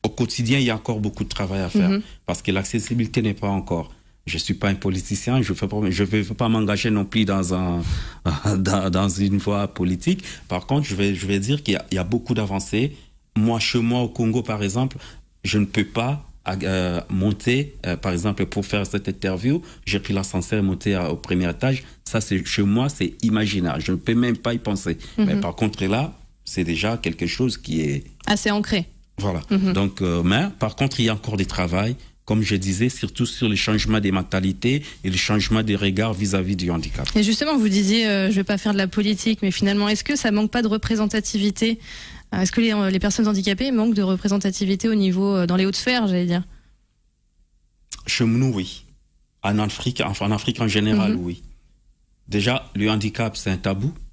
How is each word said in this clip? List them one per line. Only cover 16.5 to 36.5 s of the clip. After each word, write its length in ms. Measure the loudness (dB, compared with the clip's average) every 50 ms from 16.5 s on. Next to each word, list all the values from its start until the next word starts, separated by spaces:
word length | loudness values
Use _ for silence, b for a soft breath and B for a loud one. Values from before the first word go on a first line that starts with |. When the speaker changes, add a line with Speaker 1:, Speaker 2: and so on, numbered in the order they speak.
| -6 -4 -2 0 0 0 0 0 -2 -2 -4 -2
Speaker 1:
monter, 680 | -2 0 2 2 0 0 0 0 2 2 0 -2 -8 -8 -6
euh, 100 | -4 -4
par 160 | -2 -2 -2 -2
exemple, 320 | 0 0 -2 0 -2 -4
pour 200 | -4 -2 -4 -4
faire 180 | -2 -2 -2 -2
cette 220 | -2 -4 -4 -4 -4
interview, 540 | -6 -4 -4 -4 -4 0 0 0 0 0 -2 B B B B
j'ai 140 | -4 -4 -4
pris 120 | -2 -2 -2
l'ascenseur 460 | -2 -2 -2 -2 -2 -2 0 0 0
et 40 | 2
monté 320 | 0 0 0 0 0 0
à, 160 | 0 0 -2 -4
au 40 |
premier 320 | -6 -4 -2 0 0 0 0
étage. 360 | -2 0 0 0 0 0 B B B B B
Ça, 160 | -4 -2 -2
c'est, 240 | -2 0 -2 -2 -2
chez 180 | -2 0 0 2
moi, 260 | 2 4 2 2 0
c'est 260 | 0 -2 -2 -4 -4 0 0
imaginable. 580 | 2 2 2 2 0 0 0 0 0 -2 -2 -2
Je 100 | -2 -2
ne 40 |
peux 180 | -2 0 0 2
même 220 | 2 4 2 0
pas 160 | 0 -2 -2 -2
y 40 | -2
penser. 400 | -2 -2 -2 -2 -2 -4 -4 B B B B 0
Speaker 2:
Mhm. 60 | 0
Speaker 1:
Mais 100 | 2 2 0
par 140 | -2 -2 -2
contre, 300 | 0 -2 -2 0 -2 -2
là, 280 | 0 0 0 0 -2 -6 -12 -20 -20 -20 _ _
c'est 200 | -6 -2 -2 0
déjà 320 | 0 0 0 0 -2 -2
quelque 300 | -2 -4 -4 -4 -4 -4
chose 300 | -4 -2 0 0 0 0
qui 240 | -4 -6 -4 -2 -2 0
est 220 | 0 -2 -4 -6 -10 -18 -10 -2
Speaker 2:
Assez 240 | 0 0 0 2 0
ancré. 360 | 0 0 0 0 0 -2 -2 -4 -10 -20 -20 _ _ -4
Speaker 1:
Voilà. 240 | -2 -2 -2 -2 -2 0
Speaker 2:
Mhm. 220 | 0 2 2 2 2
Speaker 1:
Donc, 300 | 2 0 0 0 -2 0
euh, 200 | 0 2 2 2
mais 220 | 2 2 2 2 0 -2 -2
par 180 | -4 -4 -2
contre, 220 | 0 -2 -2 2 2
il 60 | 2
y 20 | 2
a 60 | 2
encore 220 | 0 -4 -4 -2
du 100 | -2 -2
travail, 480 | -2 -2 -2 -2 0 0 0 0 0 -2 B B B B B _
comme 180 | 0 2 2 2
je 140 | 2 2
disais, 320 | 0 2 0 2 2 2 0
surtout 380 | 0 -2 -4 -6 -2 -2 -2
sur 220 | -2 0 0 0 0
le 60 | 2
changement 440 | 2 2 2 2 2 2 2 2 2
des 100 | 2 2 2
mentalités 720 | 0 0 0 -2 0 0 0 -2 0 0 0 0 0 -2 B B B B
et 60 | -4
le 60 | -2
changement 460 | -2 0 2 2 2 2 2 2 2 2
des 140 | 2 0
regards 380 | 0 0 0 2 2 0 0 0
vis-à-vis 420 | 0 0 0 2 0 0 0